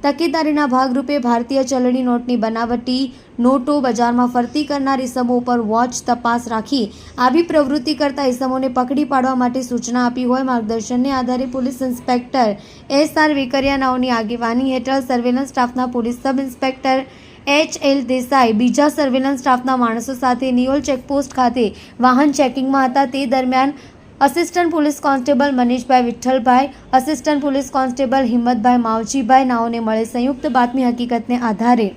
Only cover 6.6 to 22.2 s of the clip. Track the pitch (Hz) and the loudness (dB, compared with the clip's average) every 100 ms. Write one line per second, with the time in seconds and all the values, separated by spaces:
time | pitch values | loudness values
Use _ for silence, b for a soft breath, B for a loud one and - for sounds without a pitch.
6.6 | 214 277 208 B B - 254 285 339 320 | -2 -2 -2 B B 0 2 2 2 2
7.6 | 269 294 247 302 285 285 269 247 262 262 | 2 0 -2 -2 -2 0 -2 0 -2 -2
8.6 | 262 254 247 277 294 269 254 254 247 254 | -2 -2 -2 -2 0 0 0 0 0 -2
9.6 | 247 240 240 247 247 247 247 254 262 240 | -4 -6 -2 -2 0 -2 -2 0 0 -2
10.6 | 220 226 220 247 262 269 254 247 262 254 | -2 -4 -2 -2 0 -2 -2 -2 -4 -4
11.6 | 254 254 262 240 - 247 240 262 226 202 | -4 -4 -4 -4 -2 -2 0 0 2 0
12.6 | B B B 277 302 320 302 285 262 269 | B B B 0 2 2 2 2 0 0
13.6 | 269 277 262 254 254 233 214 233 233 233 | 0 0 0 0 0 -2 -2 -4 -2 0
14.6 | 262 262 247 269 254 254 240 247 269 269 | 0 -2 -2 -2 0 -2 0 0 -2 -2
15.6 | 247 247 247 247 226 240 269 269 269 247 | -2 -2 -2 -2 -4 -4 -2 -2 -4 -4
16.6 | 262 262 269 262 269 B B B - 285 | -4 -2 0 0 -2 B B B 0 2
17.6 | 320 - 277 277 240 254 247 285 240 214 | 2 0 0 0 0 -2 2 4 4 4
18.6 | 247 - 294 294 277 254 269 277 269 247 | 2 4 2 2 0 2 0 -2 0 0
19.6 | 247 262 240 220 233 254 262 247 262 247 | 2 0 0 -2 -6 -2 -2 0 0 2
20.6 | 254 285 285 262 - 285 262 - 247 247 | 2 0 0 -4 -2 -4 -2 0 0 2
21.6 | 220 B B B 247 254 | -2 B B B 2 4